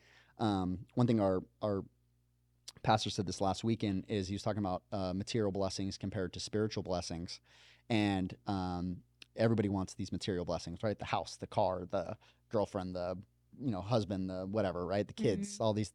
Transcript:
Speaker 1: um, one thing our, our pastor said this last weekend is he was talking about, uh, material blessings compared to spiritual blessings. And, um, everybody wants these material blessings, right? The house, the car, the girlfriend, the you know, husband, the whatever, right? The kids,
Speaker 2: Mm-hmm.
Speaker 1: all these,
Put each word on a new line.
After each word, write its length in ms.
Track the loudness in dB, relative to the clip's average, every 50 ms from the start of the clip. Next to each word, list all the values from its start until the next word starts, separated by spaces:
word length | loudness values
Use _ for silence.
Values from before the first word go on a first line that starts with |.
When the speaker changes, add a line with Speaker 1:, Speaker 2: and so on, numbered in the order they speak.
| _ -20 -20 -20 -20 _ _
Speaker 1:
um, 420 | 0 2 2 2 2 2 0 -2 -4 -6 -2 2
one 120 | 4 4
thing 120 | 6 6 6
our, 220 | 6 4 4 2 0 -4 _ _
our 220 | -2 0 0 0 -2 -6 _ _ _ _ _ _ _ _ _ _ _ _ _ _ _ -20 -16 -2 2
pastor 280 | 4 4 4 2 0
said 160 | -2 -2 -2
this 120 | -2 -2 0
last 240 | 2 2 2 2 0
weekend 420 | 0 0 0 0 0 0 -2 -2
is 200 | -2 -2 -2 0
he 60 | -2 -2
was 80 | -2
talking 160 | -2 -2 -2
about, 240 | 0 0 0 -2 -2 -4 _
uh, 220 | -4 -2 -2 0 0
material 380 | -2 -2 -2 0 0 2 2
blessings 480 | 2 0 0 0 -2 -2 -4 -4 -4 -6
compared 340 | -6 -4 -2 -2 -2 -4 -4
to 60 | -6
spiritual 420 | -6 -4 0 0 0 0 -2 -2
blessings. 580 | -2 -2 -2 -2 -2 -4 -6 -8 -8 -8 -10 -14 _ _ -20 -20 -20 -20 -20 _ _ 0
And, 440 | 2 4 4 4 4 2 0 -2 -4 -6 -4
um, 560 | -2 -2 0 0 -2 -2 -2 -2 -4 -4 -6 -10 _ _ _ -20 -8 0
everybody 340 | 2 4 4 4 4 2 2
wants 240 | 2 0 -2 -2 -4
these 180 | -6 -6 -4
material 340 | -4 -4 -2 -2 -2 0 0
blessings, 360 | 0 -2 -2 -4 -6 -6 -2
right? 160 | -2 -2 -2
The 80 | -2 -4
house, 300 | -2 -2 -2 -2 -4 -8
the 80 | -12 -12
car, 380 | -2 0 2 2 2 2 0 -2 -2
the 280 | -2 -2 -2 -2 -6 -10 -14 -20 _ _ _ _
girlfriend, 460 | 0 0 2 2 0 -2 -4 -4 -4
the 220 | -4 -4 -4 -4 -6 -8 -14 _ _ _ _ -12 -6 -4
you 80 | -2
know, 100 | -2 -2
husband, 480 | 0 0 2 2 2 0 -2 -2 -2 -4
the 160 | -4 -6 -6
whatever, 400 | -2 0 2 2 2 0 -2 -2
right? 220 | 0 0 0 0
The 60 | -2 -2
kids, 400 | 0 0 2 2 0 -2 -4 -2
Speaker 2:
Mm-hmm. 80 | 0 2
Speaker 1:
all 100 | 2 2
these, 200 | 2 0 -2 -2